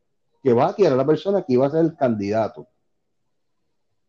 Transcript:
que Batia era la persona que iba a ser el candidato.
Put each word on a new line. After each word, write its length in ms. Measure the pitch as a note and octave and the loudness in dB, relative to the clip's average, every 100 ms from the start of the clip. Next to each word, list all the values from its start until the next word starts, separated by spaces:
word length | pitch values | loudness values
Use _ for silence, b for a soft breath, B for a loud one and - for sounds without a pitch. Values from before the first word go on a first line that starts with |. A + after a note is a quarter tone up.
| _ _ _ _ | _ _ _ _
que 120 | C3+ | 0
Batia 340 | A#2+ D#3+ G#3+ F3 | 2 2 2 0
era 80 | B2+ | 2
la 100 | C3+ | 0
persona 380 | D#3 G3 G3+ | -2 -2 -4
que 100 | - | 0
iba 140 | B2 C#3 | 0 0
a 40 | |
ser 100 | D#3+ | 0
el 140 | D#3+ D#3+ | -2 0
candidato. 720 | B2+ G#2+ G2+ A2 G#2 - - _ _ _ _ _ _ _ _ _ _ _ _ _ | -2 -2 -2 -2 -4 -6 -20 _ _ _ _ _ _ _ _ _ _ _ _ _